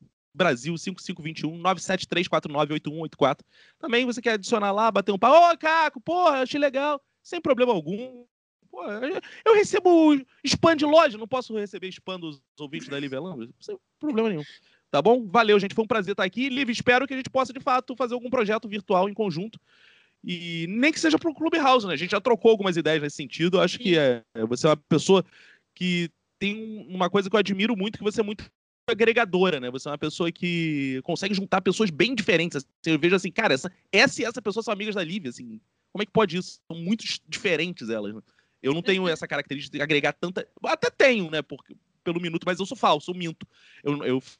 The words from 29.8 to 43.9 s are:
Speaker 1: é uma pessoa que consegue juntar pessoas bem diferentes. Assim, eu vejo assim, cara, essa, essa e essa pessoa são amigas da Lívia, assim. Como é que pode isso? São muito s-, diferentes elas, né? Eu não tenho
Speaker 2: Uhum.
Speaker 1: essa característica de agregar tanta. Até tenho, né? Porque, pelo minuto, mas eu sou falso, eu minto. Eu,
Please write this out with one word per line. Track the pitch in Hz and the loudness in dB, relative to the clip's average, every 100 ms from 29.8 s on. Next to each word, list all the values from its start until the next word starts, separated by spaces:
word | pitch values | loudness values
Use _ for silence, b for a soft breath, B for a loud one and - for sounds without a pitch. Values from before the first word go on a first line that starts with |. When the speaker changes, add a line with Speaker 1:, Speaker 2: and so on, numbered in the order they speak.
| 151 | -8
Speaker 1:
é | |
uma | 147 | -6
pessoa | 156 - 170 | -6 -2 -4
que | - 180 170 160 147 135 131 | -2 -2 0 0 -2 -2 -4
consegue | - 160 202 | -6 -4 -2
juntar | 196 196 190 | -4 0 0
pessoas | 190 180 214 | 0 0 0
bem | 143 226 | 2 0
diferentes. | 240 202 165 165 143 | 0 0 2 2 -4
Assim, | - _ 165 | -10 _ -2
eu | 156 | 2
vejo | 170 185 | 2 2
assim, | 185 | 0
cara, | - 214 | -2 0
essa, | 131 185 b b | 0 -2 b b
essa | 196 254 - | 2 2 2
e | 233 | -6
essa | 240 | -4
pessoa | 214 208 | -6 -6
são | 226 | -6
amigas | 196 214 202 | -6 -4 -6
da | |
Lívia, | 160 202 131 | -6 -6 -8
assim. | 120 120 110 _ _ _ | -12 -16 -18 _ _ _
Como | - | -10
é | - | -2
que | |
pode | 220 202 180 | 2 2 0
isso? | - - - | -8 -16 -16
São | 165 | -10
muito | 170 220 - | -4 -4 -4
s-, | - 151 | -10 -10
diferentes | - 196 151 180 - 110 | -6 -2 -2 -2 -6 -6
elas, | 110 104 | -6 -6
né? | 107 _ _ _ _ | -12 _ _ _ _
Eu | 131 | -2
não | 170 | -2
tenho | - 190 | 0 0
Speaker 2:
Uhum. | 185 | 0
Speaker 1:
essa | 156 165 | -4 -6
característica | 147 - 143 139 147 | -8 -6 -10 -10 -8
de | |
agregar | 147 147 147 | -2 0 0
tanta. | - 175 - - - - | -4 -8 -8 -10 -10 -4
Até | 320 480 | -2 -2
tenho, | - 277 226 160 | 4 4 4 -2
né? | 156 | -6
Porque, | - 139 _ - _ _ | -6 -14 _ -20 _ _
pelo | 175 170 | -6 -4
minuto, | 175 165 180 | -4 -4 -4
mas | 180 | -4
eu | 196 | -6
sou | 262 | 0
falso, | 208 156 - | 2 2 -2
eu | 180 | -8
minto. | 165 165 - b b b | -8 -10 -18 b b b
Eu, | 147 | -6